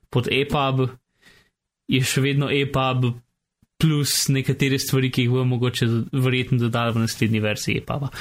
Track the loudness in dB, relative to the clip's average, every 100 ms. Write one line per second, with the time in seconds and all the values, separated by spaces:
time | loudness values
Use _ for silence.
0 | -4 -2 0 0 0 0 0 0 -2 -4
1 | _ _ -20 -20 _ _ _ _ -2 0
2 | 0 0 2 0 0 0 0 0 0 2
3 | 0 -2 _ _ _ _ _ 0 2 2
4 | 0 -2 0 0 0 0 0 0 0 0
5 | 0 0 2 2 0 0 0 0 0 0
6 | 0 0 0 0 0 0 2 0 0 0
7 | -2 0 0 2 0 -2 -4 -4 -4 -6
8 | -6 -8